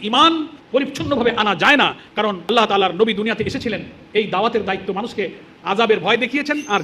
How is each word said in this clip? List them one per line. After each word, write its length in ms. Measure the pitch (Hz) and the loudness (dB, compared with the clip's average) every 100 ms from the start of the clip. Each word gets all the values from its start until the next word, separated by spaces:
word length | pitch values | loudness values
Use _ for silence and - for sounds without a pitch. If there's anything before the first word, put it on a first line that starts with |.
ঈমান 440 | 208 240 330 330 302 - - | -2 4 4 2 -4 -12 -4
পরিচ্ছন্নভাবে 580 | 254 277 - 302 277 233 | -2 -2 -4 -2 0 2
আনা 240 | 214 214 | 2 0
যায় 220 | 175 208 285 | 2 4 4
না। 180 | 175 - - - | 2 -2 -8 -2
কারণ 240 | 214 185 165 | -2 -2 0
আল্লাহ 180 | 233 214 | 2 2
তাআলার 280 | 202 190 | 2 2
নবী 200 | 175 226 | 2 0
দুনিয়াতে 300 | 202 220 214 | 0 -2 -2
এসেছিলেন, 380 | 208 - 226 - - - - | -2 -4 -4 -4 -8 -16 -4
এই 120 | 214 202 | -2 0
দাওয়াতের 380 | 180 226 233 | 0 0 0
দায়িত্ব 300 | 185 190 190 | -2 -4 -4
মানুষকে 360 | 190 233 - 170 - - - | -4 -4 -6 -6 -8 -20 -10
আযাবের 360 | 175 202 226 208 | -4 0 2 2
ভয় 160 | 175 226 | 2 0
দেখিয়েছেন 460 | 240 285 294 294 202 | 0 -2 -2 -4 -2
আর 120 | 202 | -2